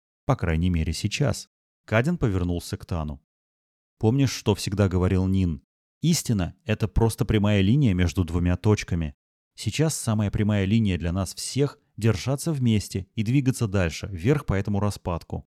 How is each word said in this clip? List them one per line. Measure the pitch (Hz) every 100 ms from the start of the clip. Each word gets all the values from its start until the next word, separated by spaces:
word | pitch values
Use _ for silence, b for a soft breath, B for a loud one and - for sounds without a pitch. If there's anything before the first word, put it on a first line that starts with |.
| _ _ -
По | -
крайней | 82 80 90
мере, | 85 80
сейчас". | 80 104 - 127 98 - _ _ _ -
Каден | 110 135 175
повернулся | 123 92 87 87 - -
к | -
Тану. | 87 76 69 _ _ _ _ _ _ _ -
"Помнишь, | 110 135 135
что | - - 98
всегда | - 95 98
говорил | 90 92 95 95
Нин? | 95 90 76 _ _ _ -
Истина — | 156 165 - 107 82 - -
это | 107 113
просто | - - - 110
прямая | 107 101 104
линия | 95 139 131
между | 90 87 -
двумя | 85 87 87 90
точками. | 107 104 - 85 78 - _ _ _ -
Сейчас | - - 156 -
самая | - 107 104
прямая | - 107 104 95
линия | 113 104 87
для | 85
нас | 92 92 -
всех — | - 131 139 - _ -
держаться | 113 101 123 139 -
вместе | 147 120 107 - 98 92
и | -
двигаться | 107 135 131 120 113
дальше, | 98 87 - 87
вверх | 92 101 151 -
по |
этому | 98 101 101
распадку". | 104 - - 85 - 85 -